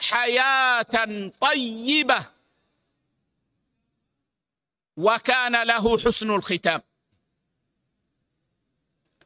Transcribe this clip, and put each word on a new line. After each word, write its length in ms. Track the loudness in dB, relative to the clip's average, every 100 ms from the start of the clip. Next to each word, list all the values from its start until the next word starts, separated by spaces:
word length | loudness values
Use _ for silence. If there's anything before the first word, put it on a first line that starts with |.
حياة 1300 | -2 0 0 2 2 2 2 0 0 -2 -2 -6 -10 -4
طيبة 840 | -2 0 -4 -6 -2 0 2 0 -2 _ _ _ _ _ _ _ _ _ _ _ _ _ _ _ _ _ _ _ _ _ _ _ _ _ _ -2
وكان 680 | 0 2 2 0 2 0
له 340 | 2 2 2 2
حسن 340 | 2 0 0
الختام. 500 | -2 -2 -4 -2 -2 -6 _ _ _ _ _ _ _ _ _ _ _ _ _ _ _ _ _ _ _ _ _ _ _